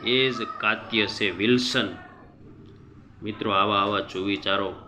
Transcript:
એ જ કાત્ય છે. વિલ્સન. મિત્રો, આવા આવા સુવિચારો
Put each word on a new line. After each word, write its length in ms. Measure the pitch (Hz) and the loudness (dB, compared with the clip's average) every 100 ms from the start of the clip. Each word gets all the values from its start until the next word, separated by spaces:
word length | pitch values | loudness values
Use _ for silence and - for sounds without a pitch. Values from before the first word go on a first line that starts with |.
એ 260 | 104 127 131 | 0 2 2
જ 120 | 117 110 - | 0 -6 -2
કાત્ય 500 | 107 110 - 113 101 | -2 -2 0 0 0
છે. 240 | - 104 | 0 -2
વિલ્સન. 560 | 87 107 123 123 131 104 87 - - - - - - - - - - - - | 0 4 4 2 0 -2 -6 -16 -20 -20 -20 -20 -20 -20 -20 -20 -20 -20 -12
મિત્રો, 280 | 104 104 110 | -10 -4 0
આવા 300 | 98 101 101 | 2 4 4
આવા 200 | 101 101 | 2 0
સુવિચારો 760 | 95 92 98 98 101 98 98 92 | -2 -4 -2 -2 0 0 0 -6